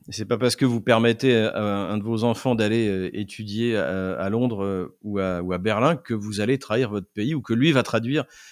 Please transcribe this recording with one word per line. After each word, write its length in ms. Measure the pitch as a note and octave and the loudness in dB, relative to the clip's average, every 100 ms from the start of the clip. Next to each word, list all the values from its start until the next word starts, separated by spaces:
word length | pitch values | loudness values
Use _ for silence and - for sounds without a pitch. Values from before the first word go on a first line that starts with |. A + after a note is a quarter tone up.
| - | -14
Et 60 | |
c'est 120 | A2 | -8
pas 140 | A2 A#2 | -2 0
parce 180 | B2 - | 2 2
que 80 | |
vous 160 | C3+ A#2 | 2 2
permettez 560 | B2+ A2+ A#2 A#2 C3+ A#2 | 2 4 4 4 4 4
à 240 | G#2+ - | 2 0
un 380 | G#2 G2+ F#2 G#2 | -2 -2 -2 -4
de 40 | |
vos 220 | G#2 A2+ | -2 0
enfants 300 | A#2 A2+ C3 | 0 0 0
d'aller, 340 | A#2 G#2+ A2+ G#2+ | 2 2 2 2
euh, 220 | F#2+ F#2 | 0 -4
étudier 640 | - G#2+ - G#2+ G#2 A#2+ G#2+ | -6 -8 -8 -8 -2 0 0
à, 380 | C#2+ F#2+ F#2 | 0 -2 -2
à 160 | D2 F#2+ | -2 -2
Londres, 340 | A2+ B2 G#2 | 0 0 0
euh, 320 | G2 F#2+ F2 - | -2 -2 -6 -10
ou 160 | G#2 G2+ | -6 -2
à, 240 | F#2+ F2+ | -2 -2
ou 100 | F2+ | -2
à 60 | F2+ | -2
Berlin 380 | G#2 G#2 C#3 D3+ | 0 2 2 0
que 180 | - | -2
vous 260 | A2 G#2 G#2 | -6 -4 -2
allez 180 | G#2+ C3+ | 0 0
trahir 300 | - A2 A#2+ | 0 0 0
votre 220 | G2+ F#2 | -4 -6
pays 220 | G#2+ A2+ | -4 -4
ou 80 | D#3 | -2
que 100 | A2 | -2
lui 200 | A#2 D3+ | 2 4
va 100 | C3+ | 4
traduire 420 | A2+ A2+ A#2 D3 - - - | 2 0 0 -2 -4 -10 -20